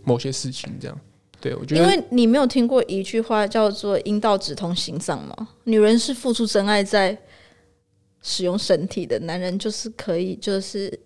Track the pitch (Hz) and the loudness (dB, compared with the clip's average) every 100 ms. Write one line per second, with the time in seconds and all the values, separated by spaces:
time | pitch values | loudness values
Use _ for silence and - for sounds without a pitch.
0 | - 120 135 135 131 127 - - 127 - | 0 0 0 -6 -8 -8 -10 -10 -12 -14
1 | - _ _ - - - 143 156 359 392 | -20 _ _ -10 -8 -6 -2 4 4 4
2 | - 247 226 254 262 269 233 262 - 196 | 2 2 4 4 4 2 2 2 2 -2
3 | 196 226 226 220 208 220 214 208 208 196 | -4 -4 0 0 0 2 2 0 -2 -2
4 | - 208 220 196 - 143 175 175 - 170 | 0 0 2 0 -2 -6 -4 -4 -4 -6
5 | - 147 71 - 220 _ - 220 208 233 | -4 -6 -6 -12 -14 _ 2 6 6 6
6 | 226 254 262 233 226 208 196 208 202 214 | 2 -4 -2 0 2 2 2 2 2 2
7 | 190 208 - - _ _ _ _ _ _ | 2 0 -10 -20 _ _ _ _ _ _
8 | _ _ - - 180 190 - 160 185 - | _ _ -8 -2 0 0 2 2 0 -6
9 | 175 113 165 170 180 190 214 208 226 220 | -4 -4 -4 -6 -4 -4 -4 -6 -10 -10
10 | - 170 185 180 - 196 190 202 196 - | -4 -2 -2 -6 -4 -4 -4 -8 -8 -10